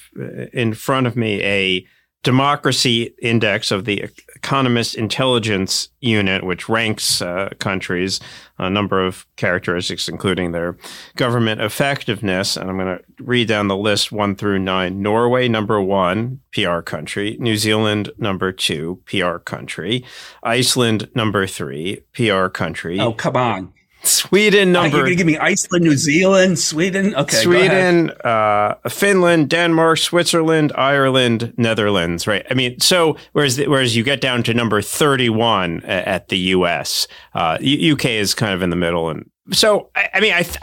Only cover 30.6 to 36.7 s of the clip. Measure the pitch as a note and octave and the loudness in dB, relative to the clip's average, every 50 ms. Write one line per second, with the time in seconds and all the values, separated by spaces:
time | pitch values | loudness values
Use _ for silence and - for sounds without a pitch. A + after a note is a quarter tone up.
30.6 | D3+ D3 - - C3 C#3 C#3+ C#3 C3+ C3+ C3 C3 B2+ A#2+ A#2 G#2 A#2 A#2 - - | 2 2 2 2 2 2 4 4 2 4 4 4 4 2 2 0 -2 -6 -2 0
31.6 | A#2 A2+ A2+ A2+ G#2 G#2 G2+ F#2 - F2 E2+ E2+ - G#2+ G2+ F#2 - - C3 C3 | 0 2 2 2 2 2 2 2 0 0 -2 -4 -2 -2 -2 -2 -2 -2 -2 0
32.6 | B2+ B2 B2 - - - F#3 F3 E3 D#3 - - - _ - D3 D3 C3+ A#2 C#3+ | 0 -2 -2 0 2 2 4 4 4 2 0 -2 -8 _ 0 0 2 2 0 0
33.6 | - D3+ D3 C3 C3 A#2+ A2 A#2 A2 C#3 C#3 B2+ C#3 C3 B2 A#2+ G#2+ - A2+ A#2+ | 0 2 2 2 2 2 2 0 0 0 0 0 0 0 0 0 0 0 0 0
34.6 | A#2 G#2+ G#2+ G#2 G2 - - - D#3+ C#3+ C3+ B2+ B2 A#2 A2 A2 A#2 A2+ G#2+ F#2+ | 2 2 0 0 0 -2 -2 2 2 2 4 2 2 0 2 2 2 2 2 2
35.6 | F#2 E2+ E2 - - - G2+ F2+ - G#2 F#2+ F2 - - G2+ F2+ F2+ F#2 F#2 F#2 | 0 0 -4 -6 -4 -2 -2 -2 0 0 -2 -4 -2 -4 -4 -2 0 2 2 2
36.6 | F2 E2+ | 2 2